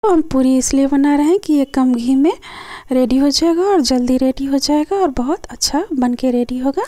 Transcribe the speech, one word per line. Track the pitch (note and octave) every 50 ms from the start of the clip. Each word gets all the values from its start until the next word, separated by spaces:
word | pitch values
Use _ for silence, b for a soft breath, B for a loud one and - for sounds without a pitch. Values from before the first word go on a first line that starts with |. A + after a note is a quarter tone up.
| -
तो | G#4+
हम | F#4 D#4+ D4+
पूरी | - - C4 C4 C4 C4
इसलिए | C4 B3 - - C4+ C#4
बना | C#4 C#4+ C#4 C#4 C#4+ C#4+
रहे | C#4+ D4
हैं | D4+ F4 G4+
कि | - - D4+
ये | C#4+ C4+
कम | C#4 - C4+ C4 B3+ B3
घी | A#3 A#3 B3 C4+
में | C4+ C#4 E4 B4 - B B B B B B B B B B B3+
ready | B3+ B3+ A3+ B3+ C4+
हो | C4+ C#4+
जाएगा | C#4 - D#4+ E4+ E4 E4+ F4+
और | G4+ G4+ F4+ C4+
जल्दी | A#3+ C4+ B3+ B3 B3 B3+ B3+
ready | C4 C4 C4 - C4+
हो | C4+ C#4 C#4
जाएगा | C4+ - D4 D4+ D4+ - F#4+
और | G4 F#4+ D#4+ B3+
बहुत | - A#3+ C4 E4 G#4 -
अच्छा | - - - - - - C#4+ F#4+ - E4
बन | C4 B3 B3 B3
के | A#3 - C4
ready | A#3+ A#3+ A#3+ - B3+ B3+
होगा। | B3+ C#4 C#4 F4+ A#4